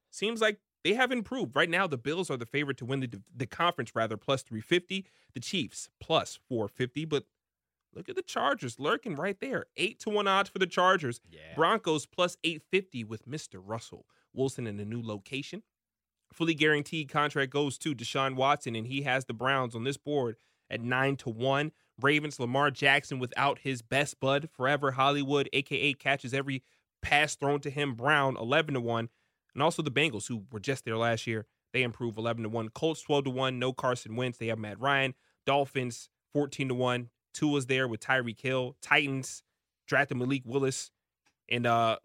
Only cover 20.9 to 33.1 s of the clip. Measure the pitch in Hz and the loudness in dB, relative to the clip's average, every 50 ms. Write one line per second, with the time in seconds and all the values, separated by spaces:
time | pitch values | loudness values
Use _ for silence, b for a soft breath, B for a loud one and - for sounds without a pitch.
20.9 | 127 131 131 139 139 135 - 123 113 110 123 135 135 139 147 156 - _ _ _ | 0 2 2 2 0 0 -4 -6 -6 -2 0 2 2 2 0 -2 -6 _ _ _
21.9 | _ - 117 139 151 151 147 151 139 - 127 120 123 139 143 147 135 - 143 139 | _ 0 2 4 4 4 2 -2 -6 -4 -4 0 2 4 2 2 2 2 4 4
22.9 | 139 143 139 - 143 127 127 120 - - 131 143 143 - - 143 135 120 113 - | 4 4 2 -2 -6 -4 -4 -4 0 2 2 2 2 0 -2 -4 -4 -4 -4 -2
23.9 | - 135 147 143 - - - 135 139 143 151 160 _ - 127 131 147 143 143 139 | 0 2 2 0 -2 -2 0 2 2 2 0 -4 _ -2 0 2 2 2 2 0
24.9 | 131 131 131 139 143 147 139 135 147 143 139 - - 135 143 - 147 - 127 147 | 2 4 4 4 4 2 2 2 2 2 2 2 0 -2 -2 0 -2 0 0 0
25.9 | 135 - - 135 139 135 - 123 123 135 135 139 135 131 - _ _ _ _ _ | 0 0 0 0 0 0 0 -4 -2 -2 -2 -2 -4 -6 -6 _ _ _ _ _
26.9 | _ _ - - 151 147 151 151 - - 143 139 143 147 139 147 131 147 147 143 | _ _ -2 2 4 4 4 2 0 -2 0 2 2 2 0 -4 -4 -2 -2 -2
27.9 | 120 110 120 143 156 147 139 135 127 - 113 117 135 160 160 151 139 127 120 117 | -2 -2 2 4 4 4 4 2 0 -2 -2 2 2 2 2 2 -2 -2 0 0
28.9 | 117 113 113 113 _ _ _ _ _ _ _ _ - - 143 165 165 - 160 147 | 0 0 -2 -4 _ _ _ _ _ _ _ _ -2 2 2 2 2 2 -2 -2
29.9 | 117 135 151 165 117 101 - - 127 110 98 - 117 107 95 - 135 127 - 123 | 0 2 0 0 0 -4 -6 -6 -6 -6 -6 -8 -12 -10 -4 -4 -4 -4 -2 -4
30.9 | 110 113 113 117 117 113 - 123 113 110 104 _ _ _ _ _ - 127 127 120 | -2 0 2 2 0 0 -2 -4 -4 -4 -6 _ _ _ _ _ -2 -2 0 0
31.9 | 113 - 123 117 104 107 110 117 117 117 113 107 110 117 110 110 - - 160 160 | -2 -4 -6 -6 -4 -2 -2 -2 -2 -2 -4 -4 -4 -4 -4 -6 -6 -2 -2 -2
32.9 | 156 - - - | -2 -2 -2 2